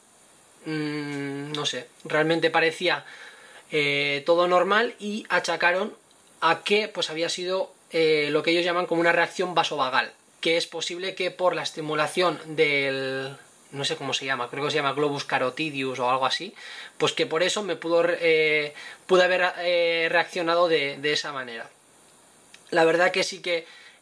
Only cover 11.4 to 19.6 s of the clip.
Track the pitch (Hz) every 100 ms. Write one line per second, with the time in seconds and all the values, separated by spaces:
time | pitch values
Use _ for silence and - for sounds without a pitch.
11.4 | 180 160 147 - 151 151 147 180 180 151
12.4 | 160 151 151 143 139 135 131 135 135 139
13.4 | - - - 139 135 156 135 131 135 131
14.4 | 120 139 143 151 143 135 147 143 - 139
15.4 | 127 127 156 139 131 127 123 131 127 -
16.4 | 190 - - - - - 151 - 143 160
17.4 | 180 214 196 170 165 170 170 170 170 160
18.4 | 156 151 147 - - - - 180 180 180
19.4 | 180 180